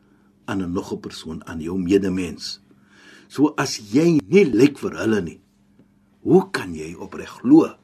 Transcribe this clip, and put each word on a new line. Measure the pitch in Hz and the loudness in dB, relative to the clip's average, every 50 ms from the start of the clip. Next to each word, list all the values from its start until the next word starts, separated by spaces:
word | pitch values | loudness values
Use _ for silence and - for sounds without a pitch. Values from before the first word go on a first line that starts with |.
| _ _ _ _ _ _ _ _ _ - | _ _ _ _ _ _ _ _ _ -8
aan | 107 98 92 | -6 -6 -6
'n | 87 87 | -4 -6
nog | 98 95 - 110 | -6 -6 -6 -10
'n | 95 | -10
persoon, | - - - - - 80 78 78 - | -10 -14 -14 -14 -14 -14 -14 -14 -14
aan | - 82 82 | -14 -12 -10
jou | 78 82 92 95 | -8 -6 -6 -4
medemens. | 92 85 101 98 95 95 92 92 90 82 76 - - - - - _ _ _ _ _ _ _ _ _ - - - _ _ | -2 2 2 2 2 2 -2 -4 -4 -6 -8 -12 -12 -14 -14 -16 _ _ _ _ _ _ _ _ _ -20 -20 -20 _ _
So | - - 143 147 - | -2 0 0 0 2
as | - 143 135 - - 113 101 104 | -2 -4 -6 -6 -10 -12 -2 0
jy | 135 165 170 165 147 92 92 | 2 2 4 2 2 0 4
nie | 113 196 202 | 4 4 4
lyk | 143 120 104 131 143 139 - | 4 4 4 4 4 2 -2
vir | 113 95 - | -8 -8 -8
hulle | - 107 110 110 101 | -4 -2 0 0 0
nie, | 87 78 76 - _ _ _ _ _ _ _ _ _ _ _ _ _ _ _ _ _ | -2 -6 -10 -16 _ _ _ _ _ _ _ _ _ _ _ _ _ _ _ _ _
hoe | - 98 92 95 - - | 2 4 4 4 2 -6
kan | - 117 92 82 | -8 -8 -8 -10
jy | 78 78 80 87 | -12 -12 -14 -14
opreg | - 98 95 - 78 - - - - - | -16 -16 -16 -14 -14 -14 -16 -18 -8 2
glo? | 120 147 165 - - - _ | 6 6 6 6 4 -2 _